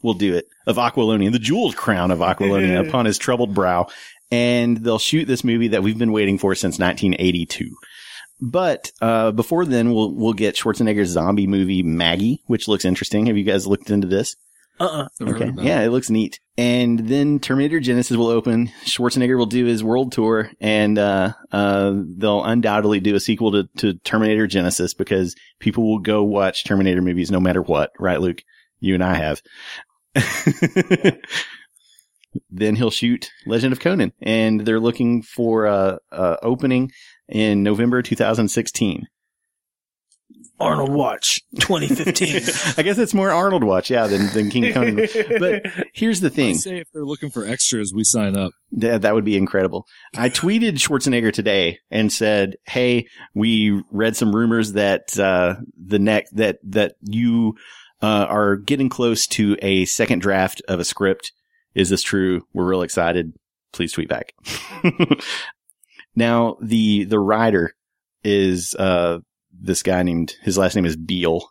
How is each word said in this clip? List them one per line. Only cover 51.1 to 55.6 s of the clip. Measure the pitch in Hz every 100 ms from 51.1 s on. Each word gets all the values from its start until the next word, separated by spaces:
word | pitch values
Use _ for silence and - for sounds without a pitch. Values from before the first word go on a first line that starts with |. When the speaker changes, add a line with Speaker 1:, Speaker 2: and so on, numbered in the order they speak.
| 120 113
Speaker 1:
today | - 107 98 87 - _
and | 107 107
said, | - 110 104 98 98
"Hey, | - 127 123 120 113 - -
we | 101 110 113 107 101 -
read | 101 113 110
some | 110
rumors | 104 117 113 107
that, | 101 101 95 - -
uh, | 98 90 90 98